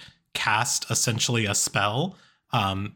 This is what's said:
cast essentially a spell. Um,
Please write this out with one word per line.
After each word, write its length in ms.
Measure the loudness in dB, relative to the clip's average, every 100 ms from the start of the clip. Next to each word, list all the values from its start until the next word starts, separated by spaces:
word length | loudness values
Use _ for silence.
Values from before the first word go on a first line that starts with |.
| -12 -20 _
cast 560 | -4 2 2 2 -2 -2
essentially 560 | 0 0 0 0 2 2
a 100 | 0
spell. 600 | 0 0 0 0 -4 -6 _ _ _
Um, 440 | 0 0 -2 -6